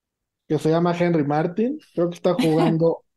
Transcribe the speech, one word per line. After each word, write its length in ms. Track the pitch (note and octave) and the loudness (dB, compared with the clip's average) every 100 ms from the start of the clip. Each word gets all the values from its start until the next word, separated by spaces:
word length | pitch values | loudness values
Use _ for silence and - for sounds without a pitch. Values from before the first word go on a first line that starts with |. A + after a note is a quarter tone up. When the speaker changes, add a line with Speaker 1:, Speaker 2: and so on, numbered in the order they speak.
| _ _ _ _ - | _ _ _ _ -6
Speaker 1:
que 100 | D3+ | -2
se 120 | D#3 | 0
llama 260 | E3 F3 E3+ | 2 0 0
Henry 260 | F3 E3 | 0 0
Martin. 540 | C#3 D3+ E3+ F#3+ A#3+ D#4 - | 0 -2 -2 -2 -4 -4 -8
Creo 160 | - E3+ | -4 -4
que 60 | E3+ | -2
está 180 | F#3 | -2
Speaker 2:
<laughs> 0 | |
Speaker 1:
jugando 720 | E3+ D#3+ D#3 - D#3+ E3 - - | 0 2 2 2 2 0 -2 -8